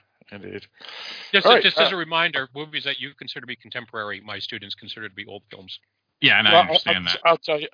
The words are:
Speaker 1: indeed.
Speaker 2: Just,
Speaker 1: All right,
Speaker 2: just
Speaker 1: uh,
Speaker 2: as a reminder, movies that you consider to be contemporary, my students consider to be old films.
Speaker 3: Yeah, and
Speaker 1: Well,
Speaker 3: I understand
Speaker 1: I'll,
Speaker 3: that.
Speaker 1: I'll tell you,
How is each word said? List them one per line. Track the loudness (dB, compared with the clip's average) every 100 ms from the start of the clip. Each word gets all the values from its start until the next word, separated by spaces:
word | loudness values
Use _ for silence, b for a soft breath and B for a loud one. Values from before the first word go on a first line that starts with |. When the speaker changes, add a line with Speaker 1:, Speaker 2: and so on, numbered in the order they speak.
| _ _ _
Speaker 1:
indeed. | -18 -14 -14 -16 _ B B B B B
Speaker 2:
Just, | 2 6
Speaker 1:
All |
right, | 6
Speaker 2:
just | 4 2
Speaker 1:
uh, |
Speaker 2:
as | 0
a | 0
reminder, | -4 0 0 -2 -8 -10
movies | -10 -8 -6
that | -8
you | -10
consider | -14 -16 -14
to | -14
be | -16
contemporary, | -14 -14 -12 -10 -8 -10 -10
my | -12
students | -10 -12 -12
consider | -16 -16 -14 -14
to |
be | -14 -14
old | -16 _
films. | -20 -20 -20 _ _ _ 0
Speaker 3:
Yeah, | 4 4
and | 6
Speaker 1:
Well, | 6
Speaker 3:
I |
understand | 6 2 0 -2
Speaker 1:
I'll, | 0
Speaker 3:
that. | 0 2
Speaker 1:
I'll | 2
tell | 0 -4
you, | -4